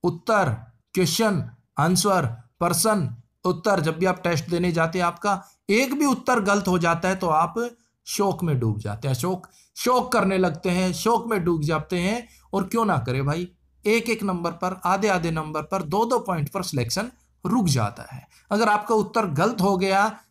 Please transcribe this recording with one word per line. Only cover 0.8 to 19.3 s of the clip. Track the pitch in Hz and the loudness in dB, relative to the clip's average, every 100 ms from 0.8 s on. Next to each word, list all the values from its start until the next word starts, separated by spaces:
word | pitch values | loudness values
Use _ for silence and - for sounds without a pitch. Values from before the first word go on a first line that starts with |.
| _ | _
क्वेश्चन, | - 180 - 220 175 110 - _ - | -2 0 2 0 0 -4 -12 _ 0
आंसर, | 160 185 208 185 127 113 - _ | 2 2 2 2 0 -6 -16 _
पर्सन, | 170 170 220 208 131 - _ _ | -2 0 2 2 -2 -6 _ _
उत्तर। | 180 175 214 190 | -4 -2 0 0
जब | 160 160 | 0 0
भी | 185 | 0
आप | 180 | 0
टेस्ट | 170 165 - | -2 -2 -2
देने | 175 180 | -2 0
जाते | 165 165 180 | 0 0 0
हैं, | 175 | -2
आपका | 175 202 190 - _ - | -2 -2 -2 -6 _ 0
एक | 214 262 | 2 2
भी | 277 294 | 0 2
उत्तर | 247 - 240 | 2 2 2
गलत | 196 202 190 | 2 0 2
हो | 180 | 2
जाता | 170 170 185 | 2 0 -2
है | 190 | -2
तो | 180 | 0
आप | 156 165 226 240 233 _ _ - | 2 2 -2 -6 -10 _ _ -10
शोक | - 202 - | 0 0 0
में | 170 131 | 0 0
डूब | 113 104 | 0 -2
जाते | 104 104 143 | -6 -6 -4
हैं। | |
शोक, | 123 180 185 - _ _ - | -2 -2 -4 -8 _ _ -4
शोक | 233 247 247 | 2 2 2
करने | 233 196 190 | 2 2 2
लगते | 180 - 185 | 0 0 -2
हैं, | 180 185 | 0 0
शोक | - 220 226 233 | 0 0 0 0
में | 208 | 0
डूब | 175 165 | 0 0
जाते | 147 156 156 180 | 0 -2 -2 -2
हैं। | 180 240 240 - _ | 0 -2 -8 -20 _
और | 190 185 | -4 -2
क्यों | 233 | 0
ना | 214 151 | 2 0
करे | 117 131 | 0 -2
भाई, | 139 160 180 _ _ _ | -2 -2 -6 _ _ _
एक | 208 226 226 | 0 2 0
एक | 220 | -2
नंबर | 196 180 170 | -2 -2 -4
पर, | 170 185 185 | -4 -6 -4
आधे | 180 196 208 | -2 2 2
आधे | 185 165 | 2 0
नंबर | 160 156 151 | -4 -4 -6
पर, | 151 190 | -4 -6
दो | 156 190 | -2 0
दो | 226 247 | 2 0
पॉइंट | - 170 143 | 0 -4 -2
पर | 196 | -4
सिलेक्शन | 185 - 117 170 240 _ _ _ | -4 -4 -2 -4 -6 _ _ _
रुक | 170 240 180 | 0 2 2
जाता | 127 104 - - | 0 -2 -6 -16
है। | 131 - _ _ | -18 -20 _ _
अगर | 208 220 | 2 4
आपका | 208 214 | 2 2
उत्तर | 220 214 233 | 0 2 0
गलत | 208 | 0